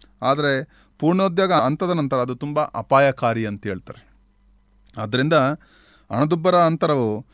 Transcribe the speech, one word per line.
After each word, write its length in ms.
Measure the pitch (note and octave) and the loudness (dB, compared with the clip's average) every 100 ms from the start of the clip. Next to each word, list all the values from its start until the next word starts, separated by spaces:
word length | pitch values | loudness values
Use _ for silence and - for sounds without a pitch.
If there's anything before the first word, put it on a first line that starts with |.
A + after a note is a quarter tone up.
| - _ | -20 _
ಆದ್ರೆ 420 | B2 C#3+ D3 C3+ - _ _ _ | -2 0 0 -2 -4 _ _ _
ಪೂರ್ಣೋದ್ಯೋಗ 540 | D3+ F#3 F#3+ F3 F#3+ | 0 2 2 0 2
ಹಂತದ 360 | E3+ B2+ D3 F3+ | 2 2 0 -2
ನಂತರ 300 | E3+ C#3 C3+ | -2 -2 -2
ಅದು 160 | B2 B2+ | -2 -6
ತುಂಬಾ 280 | C#3+ D3 | -6 -4
ಅಪಾಯಕಾರಿ 840 | D3+ - - C3+ C#3 C3 A#2+ A2+ G#2+ | -4 -6 0 2 4 2 -2 -2 -4
ಅಂತ 180 | G2+ | -6
ಹೇಳ್ತಾರೆ. 480 | G#2+ F#2 - - - _ _ _ _ _ _ _ _ - | -8 -8 -12 -20 -20 _ _ _ _ _ _ _ _ -12
ಆದ್ರಿಂದ 360 | A2 B2 C#3+ D#3+ C3 D3+ _ _ _ _ - | -6 -2 2 2 2 -2 _ _ _ _ -6
ಹಣದುಬ್ಬರ 420 | A2+ D3+ E3+ F3+ F3 | -2 0 0 2 4
ಅಂತರವು 680 | E3+ D#3+ E3 C#3+ A2+ G#2+ - | 4 2 0 0 0 -4 -8